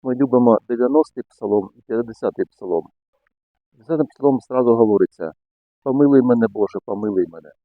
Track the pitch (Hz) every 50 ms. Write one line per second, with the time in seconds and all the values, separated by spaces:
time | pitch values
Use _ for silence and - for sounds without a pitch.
0 | _ 131 127 123 139 131 120 127 123 120 113 107 _ _ 123 117 123 123 139 156
1 | 151 - _ - 117 _ _ _ 113 107 104 104 95 101 _ 120 _ _ 113 113
2 | 117 117 110 _ - 107 - - 95 _ _ _ - 90 87 82 78 - _ _
3 | _ _ _ _ _ _ _ _ _ _ _ _ _ _ _ 123 110 - 165 151
4 | 151 - _ _ 135 143 135 127 _ _ 127 127 123 120 117 117 117 107 104 98
5 | 92 - _ _ 87 80 76 _ _ _ _ _ _ _ _ _ _ 139 131 139
6 | 147 143 139 135 123 123 123 117 113 110 101 107 104 98 - 98 _ - 104 101
7 | 107 107 101 92 90 82 82 82 76 76 _ _